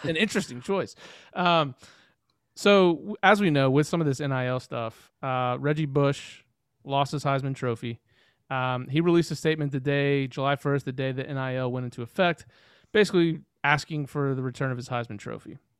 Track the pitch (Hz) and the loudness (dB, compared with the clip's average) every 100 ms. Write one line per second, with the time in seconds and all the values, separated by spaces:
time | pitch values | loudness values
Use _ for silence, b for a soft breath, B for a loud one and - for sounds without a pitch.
0 | 139 160 214 247 180 123 - 190 - - | -2 0 0 0 -4 -8 -4 -2 -4 -8
1 | B B B - 180 170 143 123 b b | B B B 0 2 4 2 -4 b b
2 | b b _ _ _ - 202 202 180 165 | b b _ _ _ 0 6 8 6 2
3 | 190 214 190 202 196 143 135 139 151 170 | -4 2 4 6 4 4 4 4 2 0
4 | 151 131 143 131 127 127 - 131 113 - | 0 0 -2 -2 -2 -4 -6 -8 -8 -10
5 | _ _ 135 127 123 127 139 151 151 139 | _ _ -4 -2 -2 -2 -2 0 0 2
6 | 143 143 - - _ _ _ _ 139 139 | 2 0 -8 -20 _ _ _ _ -4 0
7 | 139 147 143 135 135 135 127 117 120 117 | 0 -2 -2 -2 -2 -4 -4 -4 -6 -10
8 | _ _ _ _ - 131 127 127 127 147 | _ _ _ _ -8 -4 -2 -4 -2 0
9 | 170 170 165 151 156 156 143 139 135 143 | 4 4 2 -2 -2 -2 -2 -2 -2 0
10 | 143 139 131 139 135 143 143 139 135 127 | 2 0 -2 -2 -2 0 0 -2 -2 -4
11 | 131 131 135 139 131 127 127 127 123 - | -4 -4 -6 -6 -4 -4 -4 -4 -6 -10
12 | 117 - 175 - - b b b b 214 | -6 0 0 0 -8 b b b b 2
13 | 202 180 170 160 - _ 143 147 - 151 | 4 4 2 0 -8 _ 2 2 0 -8
14 | 139 147 139 131 131 120 135 123 123 123 | -6 -4 -2 -2 -4 -4 -4 -6 -6 -6
15 | 117 104 120 110 - 147 _ | -6 -10 -12 -12 -14 -20 _